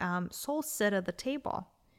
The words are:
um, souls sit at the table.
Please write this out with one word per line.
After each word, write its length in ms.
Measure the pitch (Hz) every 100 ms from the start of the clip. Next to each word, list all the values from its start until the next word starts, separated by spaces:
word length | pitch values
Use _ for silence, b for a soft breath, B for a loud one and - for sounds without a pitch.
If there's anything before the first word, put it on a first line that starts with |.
um, 280 | 180 180 180
souls 380 | - - 302 294
sit 220 | - 208
at 120 | 196
the 80 | 180
table. 560 | - 262 285 - - - _ _